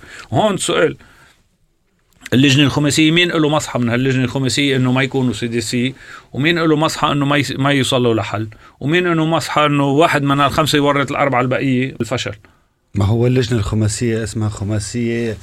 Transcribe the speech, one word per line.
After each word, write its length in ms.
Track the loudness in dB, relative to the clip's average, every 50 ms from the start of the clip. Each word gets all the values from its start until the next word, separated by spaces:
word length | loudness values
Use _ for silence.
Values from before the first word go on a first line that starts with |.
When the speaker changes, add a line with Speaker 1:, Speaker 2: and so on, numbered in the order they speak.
| -18 -20 -20 -20 -12 -4 0
Speaker 1:
هون 240 | 0 2 2 0 -2
سؤال، 400 | -2 -2 2 2 2 2 0 -4 -12 -20 -20 -20 -20 _ _ _ _ _ _ _ _ _ _ _ _ _ _ _ _ _ _ _ -8 -2 2
اللجنة 300 | 2 4 4 4 4 4
الخماسية 480 | 2 2 0 0 0 2 2 2 4
مين 160 | 4 4 2 2
له 220 | 2 0 0 2
مصلحة 300 | 0 0 -2 -2 -4 -2
من 100 | -2 0
هاللجنة 340 | 0 0 0 0 0 0 0
الخماسية 520 | -2 -2 -2 -2 -2 0 0 0 0 2
إنه 160 | 2 2 2
ما 120 | 2 0 0
يكونوا 300 | 0 0 0 0 0 -2
سي 140 | -4 -4 -4
دي 140 | -4 -4
سي، 320 | -4 -2 -2 -2 -2 -2 -4 -8 -14 -20 -20 -20 -20 _ -6
ومين 260 | -2 0 0 0 2
له 160 | 2 2 2
مصلحة 360 | 2 0 -2 -2 -2 -2 -2
إنه 140 | 0 0 0
ما 120 | 0 0 0
يس-، 220 | 0 -2 -4 -2
ما 120 | 0 0
يوصلوا 420 | 2 2 0 0 0 0 2 2 0
لحل، 340 | 0 -2 -4 -6 -6 -6 -8 -10 -16 -20 -20 _ _
ومين 340 | -4 0 0 0 2 2 0
له 120 | 0 0
مصلحة 400 | 0 0 -2 -2 -2 0 0 2
إنه 220 | 2 2 2 0 2
واحد 360 | 2 4 4 4 2 0 0
من 160 | 0 2 2
هالخمسة 360 | 2 2 2 0 0 2 2
يورط 360 | 2 2 2 2 2 0 -2
الأربعة 300 | -2 0 0 0 2 0
البقية 540 | 0 0 0 0 0 0 0 0 0 -2 -4 -6
الفشل؟ 320 | -6 -4 -4 -4 -4 -6 -8 -10 -16 -20 _ _ _ _ _ _ _ _ -4
Speaker 2:
ما 100 | 0 0
هو 220 | 2 2 2 2 2
اللجنة 320 | 2 2 2 0 0 -2
الخماسية 640 | -2 -2 0 0 0 0 -2 -2 -2 -2 -2 -2 -4
اسمها 260 | -6 -4 -4 -4 -4
خماسية 880 | -4 -4 -6 -4 -4 -4 -4 -6 -6 -4 -2 -2 -2 -2 -4 -4 -6 -8